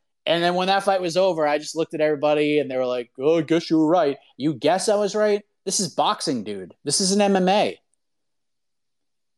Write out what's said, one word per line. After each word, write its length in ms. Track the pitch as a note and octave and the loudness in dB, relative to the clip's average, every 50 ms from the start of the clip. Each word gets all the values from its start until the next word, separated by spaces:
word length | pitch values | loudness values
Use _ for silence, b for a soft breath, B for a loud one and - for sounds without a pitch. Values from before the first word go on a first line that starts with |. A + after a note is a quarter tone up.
| _ _ _ _ - | _ _ _ _ -4
And 180 | D3 D#3+ E3+ E3+ | -2 0 0 0
then 120 | F3 F3+ | 0 0
when 120 | F3+ F#3 F#3+ | 0 0 0
that 160 | G3 G3 F#3+ | 0 0 2
fight 180 | G3+ F#3+ F#3+ | 0 0 0
was 160 | F#3 F3 D3+ F3+ | 0 -2 0 2
over, 300 | F#3+ F#3+ F3 D#3+ D3+ D3 | 2 2 2 0 0 0
I 100 | D3 D3+ | 0 -2
just 180 | D3+ D3+ - | -4 -6 -6
looked 180 | D#3+ D#3+ - - | -4 -4 -4 -2
at 60 | D3+ | -2
everybody, 600 | D3+ D#3 D3+ C#3 C#3+ D3+ D3+ D3+ D3+ D3 D3 D3 | 0 0 0 0 0 0 2 2 2 2 2 0
and 100 | C#3 C3 | 0 -2
they 80 | B2+ B2+ | -2 -2
were 80 | B2+ | -2
like, 260 | B2 B2 B2 A#2+ - _ - | -2 -2 -4 -6 -8 _ -2
"Oh, 220 | C3+ D3+ E3 E3+ | 0 2 2 2
I 20 | |
guess 280 | D#3 D3 E3 E3+ E3 - | 2 2 0 0 0 0
you 100 | E3 D#3+ | 0 2
were 80 | D#3 D3+ | 2 4
right." 300 | E3+ F3+ D#3+ C#3+ C3+ - b b b b | 4 2 2 2 -2 -4 b b b b
You 160 | B2+ D#3 D3+ | -4 -4 -2
guess 340 | A2+ C#3 D3 F3 F#3+ F#3 A3 | 0 0 0 0 2 2 0
I 80 | G#3 | 0
was 200 | G#3 G#3 G3 G3+ | 0 0 -2 0
right? 280 | G#3+ G#3+ G#3+ G3+ G#3 - _ _ _ - | 0 0 2 0 0 -4 _ _ _ -8
This 140 | G3 F#3 - | -6 -4 -4
is 140 | G3 D3 - | -4 -4 -2
boxing, 500 | - D3 F3+ G#3+ - - - C#3 A#2+ G2 | 0 0 0 0 -2 -2 -4 -4 -4 -4
dude. 300 | G#2+ G#2 G2 F#2 - - _ - | -8 -10 -10 -12 -14 -18 _ -6
This 180 | C#3+ C#3+ - | -4 -2 -2
isn't 180 | G3+ F#3 G3 G#3 | 0 0 2 2
M 160 | G3+ G3+ G3 | 2 2 2
M 140 | F#3+ F#3 F#3 | 2 2 2
A. 280 | G3 G#3+ E3+ G#2 - - _ _ _ _ _ _ _ _ _ _ _ _ _ _ _ _ _ _ _ _ _ _ _ _ _ _ _ _ _ _ _ | 2 2 0 0 -4 -8 _ _ _ _ _ _ _ _ _ _ _ _ _ _ _ _ _ _ _ _ _ _ _ _ _ _ _ _ _ _ _